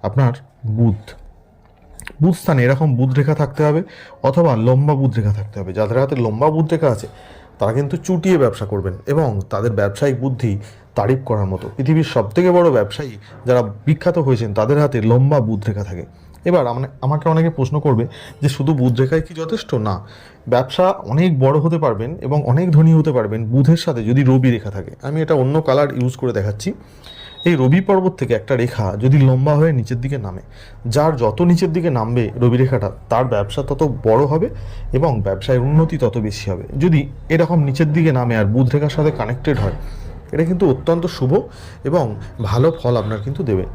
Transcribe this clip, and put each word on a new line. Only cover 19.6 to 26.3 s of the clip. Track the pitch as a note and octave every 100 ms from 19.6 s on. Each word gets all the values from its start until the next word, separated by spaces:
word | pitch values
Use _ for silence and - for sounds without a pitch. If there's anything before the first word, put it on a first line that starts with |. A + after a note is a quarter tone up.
| - B2 G#2+
না, | F#2 - - - - -
ব্যবসা | B2 B2+ - F3+ - -
অনেক | C#3+ F3+ C#3+
বড় | C3+ D3
হতে | D#3+ E3
পারবেন | D3+ G#2 A#2 E3
এবং | B2 D3 C3
অনেক | B2+ F3+
ধনী | D3+ D#3+
হতে | D#3+ D#3
পারবেন | B2+ G#2+ A2 G#2+
বুধের | B2+ C#3 E3 -
সাথে | B2 A2
যদি | B2+
রবি | C3 C3 B2+
রেখা | A#2 G#2+
থাকে। | G2+ F2+ -
আমি | C3 D#3
এটা | D#3 D#3
অন্য | C3 D3+
কালার | D3+ C3+ D3 -
ইউজ | B2 B2+
করে | B2+